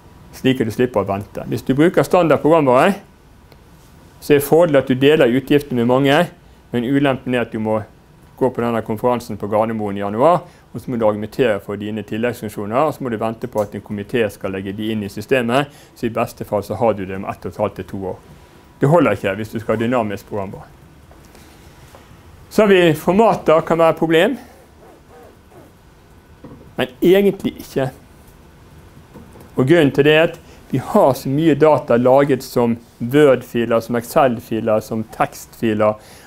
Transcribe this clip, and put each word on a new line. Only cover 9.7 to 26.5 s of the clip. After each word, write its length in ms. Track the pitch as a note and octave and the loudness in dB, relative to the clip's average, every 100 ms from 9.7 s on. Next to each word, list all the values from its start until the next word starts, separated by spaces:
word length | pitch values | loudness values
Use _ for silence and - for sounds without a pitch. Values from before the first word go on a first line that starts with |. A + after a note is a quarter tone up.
| A2+ G#2 G2+ | -4 -6 -6
i 60 | |
januar, 400 | G2+ A2 D3+ F3 - - _ | -6 0 2 2 -4 -20 _
og 80 | - | -14
så 140 | - | -8
må 80 | A#2 | -2
du 60 | G#2+ | 0
argumentere 480 | G#2 G#2+ - A#2+ G2 - | -2 -6 -2 0 -2 -6
for 140 | G2+ | -10
dine 220 | G#2 G#2+ G2+ | -8 -8 -8
tilleggsfunksjoner, 720 | A2 A#2+ A2+ G#2+ A2+ G2+ B2 | -4 -4 -6 -10 -10 -4 -2
og 160 | D#3 | -2
så 80 | - | -4
må 80 | C3 | -8
du 80 | A2 | -4
vente 300 | A2+ A#2 B2 | -6 -6 -6
på 140 | G#2+ | -6
at 100 | G2+ | -6
en 80 | G#2 | -8
komité 400 | - G2+ G2 B2 G#2 | -12 -12 -4 -2 -2
skal 240 | - G2 | -4 -8
legge 220 | F#2+ G2 G2 | -8 -8 -8
de 140 | A2 | -6
inn 80 | A2 | -6
i 60 | F#2+ | -8
systemet, 640 | G#2+ - C3 A#2 C3 C#3+ - - - | -12 -2 -2 2 0 -2 -8 -20 -8
så 80 | A#2 | -6
i 80 | |
beste 320 | A#2 A#2 - - | -4 -6 -8 -6
fall 160 | G#2 | -6
så 140 | G2+ G#2 | -4 -2
har 160 | A2+ | -2
du 140 | G2+ F#2+ | -2 -6
det 100 | F#2+ | -8
om 80 | G2 | -10
ett 220 | G#2 G2 | -10 -12
og 80 | - | -6
et 20 | |
halvt 160 | G2+ - | -6 -6
til 80 | F#2+ | -12
to 120 | G2 F#2 | -10 -10
år. 80 | - - - - - - - | -10 -16 -20 -20 -20 -20 -2
Det 120 | C#3 | 2
holder 260 | E3+ B2 G2+ | 4 2 0
ikke 160 | G2+ G2 | -4 -6
hvis 160 | G#2+ A2 | -8 -8
du 20 | |
skal 160 | G#2+ A2 | -4 -2
ha 60 | |
dynamisk 480 | A#2 B2+ G#2+ G2+ - | 0 -2 -2 -8 -10
programvare. 400 | G#2+ F#2+ - - - - - - - - - - - - - - - - - - - - | -10 -10 -14 -20 -20 -20 -20 -20 -20 -20 -20 -20 -20 -20 -20 -20 -20 -20 -20 -20 -20 -4
Så 120 | - | 2
har 80 | G#3+ | 4
vi 240 | F#3 F3 | 6 4
formater, 720 | D3+ - G3 A3 F3+ - D#3+ - | 2 0 2 2 2 2 2 2
kan 160 | E3 | 2
være 140 | E3 D#3 | 2 2
et 40 | |
problem, 340 | E3 D#3+ G#3+ A#3+ - - - - - - _ - - - _ - - _ _ _ - - _ - - | 0 2 2 -2 -12 -20 -20 -20 -20 -20 _ -20 -20 -20 _ -20 -20 _ _ _ -20 -20 _ -20 -20